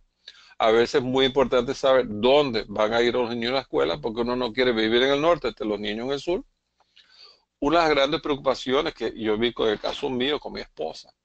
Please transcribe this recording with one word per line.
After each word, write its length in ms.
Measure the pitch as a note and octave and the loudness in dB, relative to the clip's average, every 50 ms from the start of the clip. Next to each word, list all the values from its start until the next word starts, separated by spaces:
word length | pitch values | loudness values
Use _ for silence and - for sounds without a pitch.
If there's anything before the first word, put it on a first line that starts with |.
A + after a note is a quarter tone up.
| _ _ _ _ _ - - - - _ - | _ _ _ _ _ -20 -20 -20 -20 _ -4
A 140 | - A2 A2+ | 0 2 4
veces 240 | A2 A#2 A#2+ - - | 4 4 4 2 2
es 80 | D3 B2 | 0 0
muy 240 | B2+ B2+ C3+ C3+ | 0 0 2 2
importante 460 | C3 C3 C#3 C3 A#2 C3+ B2 A#2+ C3+ C3 | 2 4 2 2 2 2 0 0 0 -4
saber 340 | - - C3+ C3 B2+ B2 G#2+ | 0 2 4 4 4 2 0
dónde 560 | G#2+ G#2 G#2+ B2+ C#3 D3 D3 C3+ A2 G#2+ - | -2 0 4 4 6 4 4 2 -2 -4 -6
van 260 | - G2+ A2 G#2+ G#2+ A#2 | -4 -2 0 0 2 2
a 80 | A#2 | 2
ir 120 | A#2+ A#2+ A#2 | 2 2 2
los 160 | B2+ A#2+ A2+ | 0 -2 -2
niños 220 | A#2+ A#2+ A#2 A#2+ | -4 -4 -4 -2
a 40 | C3 | -2
la 60 | C3+ | -4
escuela, 380 | B2+ - - C#3+ C#3 D#3 E3 D3+ | -4 -2 -2 0 0 0 -2 -4
porque 200 | C#3+ A#2+ G#2+ A#2 | -6 -6 -4 -4
uno 140 | A#2 A#2+ B2 | -2 -2 -2
no 160 | B2+ B2 A#2 | -2 -4 -4
quiere 220 | G#2+ C3 B2+ B2+ A#2 | 0 0 2 2 2
vivir 280 | A2 A2 A2 A#2 A#2+ C3 | 2 2 2 4 4 4
en 80 | C#3 C#3 | 2 2
el 80 | C#3+ | 2
norte, 260 | D3+ E3+ F3 D3+ - A#2 | 2 2 2 2 0 -6
este, 140 | G#2 - A2+ | -6 -4 -4
los 160 | G#2+ G#2 G2+ | -4 -4 -4
niños 280 | G#2 G#2 G#2 A2 A#2+ | -4 -6 -6 -6 -4
en 40 | C3 | -6
el 80 | C#3+ C#3 | -6 -6
sur. 240 | - F3 F3 B3 - _ _ _ _ _ _ _ _ _ _ _ _ _ _ _ - - _ _ _ _ _ - | -4 -4 -4 -4 -6 _ _ _ _ _ _ _ _ _ _ _ _ _ _ _ -20 -20 _ _ _ _ _ -4
Una 200 | C#3+ C#3+ D#3+ E3+ | -2 2 2 4
de 60 | E3 | 4
las 100 | D#3 D3+ | 4 2
grandes 260 | C#3 C#3 C#3+ D#3+ D3+ | 2 2 0 -2 -4
preocupaciones 720 | - D3+ C#3+ C3+ D3 C3+ A#2+ - - C3 B2+ C#3+ E3 D#3 - | -2 -4 -4 -2 0 -2 -2 -2 -2 0 0 0 0 -2 -6
que 200 | - A#2 A2+ - | -6 -6 -6 -6
yo 200 | A2+ G#2+ A2 G#2+ | -4 -2 -2 0
vi 160 | G#2+ A#2 A#2+ - | 0 0 -2 0
con 160 | - B2+ A2 | 0 0 0
el 100 | G#2 - | 0 -2
caso 300 | - A2 G#2 - - C#3 | -4 -8 -6 -6 -6 -4
mío, 320 | C3 B2 B2 C#3+ D3+ B2+ | -4 -2 -2 -2 -4 -4
con 100 | - G#2 | -6 -10
mi 80 | G2+ G#2+ | -12 -12
esposa, 540 | A#2 - _ - - D#3 - - - _ _ _ | -14 -14 _ -10 -10 -10 -10 -14 -20 _ _ _